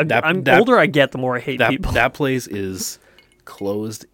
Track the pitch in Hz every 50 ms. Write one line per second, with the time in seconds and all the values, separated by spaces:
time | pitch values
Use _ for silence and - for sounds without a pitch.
0 | 156 151 113 120 151 156 180 185 135 131 127 131 233 262 247 208 156 147 139 147
1 | 135 131 - 131 127 127 123 120 - 147 131 120 117 113 131 - - 131 123 123
2 | 117 131 - - 147 131 131 123 - - - 101 98 95 95 90 - - - -
3 | _ _ _ _ _ _ _ _ _ - - - 101 98 104 104 107 110 110 -
4 | - -